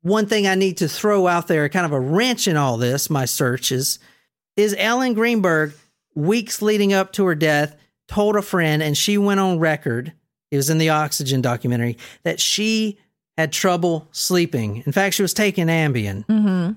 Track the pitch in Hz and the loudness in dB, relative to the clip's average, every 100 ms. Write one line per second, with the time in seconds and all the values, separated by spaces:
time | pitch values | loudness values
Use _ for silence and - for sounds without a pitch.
0 | 170 214 208 214 196 190 190 175 160 - | 0 0 2 2 2 2 0 0 -4 -2
1 | 214 202 180 170 165 160 147 190 170 143 | 0 2 2 0 0 0 2 0 0 -2
2 | 127 175 254 240 208 151 139 117 120 135 | 0 2 2 0 0 2 0 0 0 -2
3 | - 147 127 - 131 127 - 127 131 - | -2 -2 -2 -2 -2 -2 -2 -2 -2 -6
4 | - _ _ _ _ - 208 202 208 240 | -10 _ _ _ _ 0 0 0 0 0
5 | 254 214 233 233 185 160 151 147 _ _ | 0 0 0 2 2 2 0 -6 _ _
6 | _ 160 151 233 202 - 214 214 202 196 | _ -4 0 0 -2 -4 0 2 2 2
7 | 190 - 190 156 156 147 147 - _ _ | 0 0 0 2 2 2 0 -8 _ _
8 | _ 208 208 208 196 185 160 151 151 143 | _ 0 2 0 0 0 2 2 0 -2
9 | - 208 202 196 190 170 160 151 143 117 | 0 2 2 2 0 2 0 0 -2 -4
10 | 147 - _ _ _ 143 135 160 160 156 | -6 -16 _ _ _ -2 0 2 2 2
11 | 151 - 135 135 123 120 123 120 120 117 | 0 -4 -2 0 0 -2 -2 -2 -2 -6
12 | - - 175 160 - - 220 220 220 202 | -14 -8 -6 -4 -2 -2 0 0 -2 -6
13 | _ _ _ - 156 - 190 180 175 160 | _ _ _ -4 -4 0 0 2 0 -2
14 | - - - 180 170 131 107 95 - 165 | -6 -8 -2 0 0 -2 -4 -4 -2 0
15 | 196 - 185 - 208 180 165 165 156 123 | 0 0 -2 0 0 0 0 2 2 0
16 | 104 98 - 220 208 185 175 | -2 -6 0 2 2 2 -2